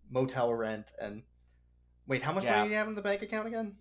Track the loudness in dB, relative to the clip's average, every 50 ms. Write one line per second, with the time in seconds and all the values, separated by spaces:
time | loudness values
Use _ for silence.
0 | -14 0 2 2 2 2 2 2 2 4 4 2 0 -2 -2 -6 -8 -14 -10 -8
1 | -8 -8 -8 -10 -14 _ _ _ _ _ _ _ _ _ _ _ _ _ _ _
2 | _ -2 -2 0 0 0 -2 0 2 4 4 4 4 4 2 0 0 0 -4 -4
3 | -2 -2 -2 -2 -2 -4 -4 -4 -4 -4 -4 -4 -4 -6 -8 -14